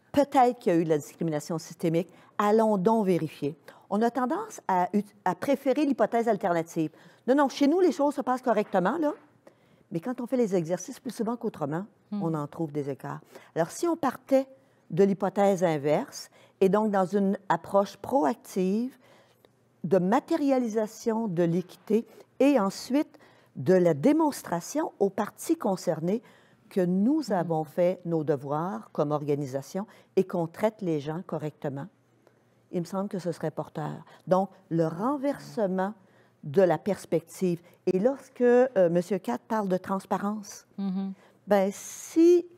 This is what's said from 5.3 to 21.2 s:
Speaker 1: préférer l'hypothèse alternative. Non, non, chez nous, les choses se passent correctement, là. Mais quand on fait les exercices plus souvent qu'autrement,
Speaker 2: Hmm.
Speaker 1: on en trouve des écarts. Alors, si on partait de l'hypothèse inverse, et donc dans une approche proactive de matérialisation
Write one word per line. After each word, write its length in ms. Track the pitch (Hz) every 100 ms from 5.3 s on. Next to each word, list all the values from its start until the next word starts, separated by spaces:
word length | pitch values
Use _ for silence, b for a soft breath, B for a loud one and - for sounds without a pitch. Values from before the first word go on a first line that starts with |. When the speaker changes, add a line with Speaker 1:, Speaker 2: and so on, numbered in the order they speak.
| 175
Speaker 1:
préférer 500 | - 254 285 294 311
l'hypothèse 420 | 254 208 233 233
alternative. 640 | 208 190 170 165 170 156 B B B -
Non, 80 | 277
non, 140 | 277
chez 180 | - 285
nous, 120 | 349
les 100 | 349
choses 240 | - 285 269
se 60 |
passent 200 | 254 254
correctement, 540 | 247 208 202 196 180 320
là. 160 | 294 415 _ _ - b b b _
Mais 80 | 165
quand 220 | 240 254
on 60 | 240
fait 100 | 254
les 180 | 226 185
exercices 440 | 156 180 - 247
plus 120 | 247
souvent 220 | - 220 240
qu'autrement, 500 | 226 - 143 160 208 _ _
Speaker 2:
Hmm. 100 | 208
Speaker 1:
on 120 | 165 156
en 100 | 147
trouve 260 | - 160
des 200 | 147 139
écarts. 280 | 135 143 147 B B B 156
Alors, 160 | 170
si 160 | - 339
on 80 | 330
partait 480 | 269 - - 269 269 b b b _
de 120 | 160
l'hypothèse 600 | 196 196 190 208 202 190
inverse, 680 | 180 151 147 160 277 - - b b b
et 80 | 190
donc 220 | 208 220
dans 140 | 196 190
une 280 | 202 196 202 -
approche 480 | 165 - 196 202 -
proactive 1000 | - 269 294 233 - 202 185 214 254 - b b b b b _ _ _
de 140 | 165 190
matérialisation 1300 | 180 254 - 330 285 262 240 214 214 - 233 220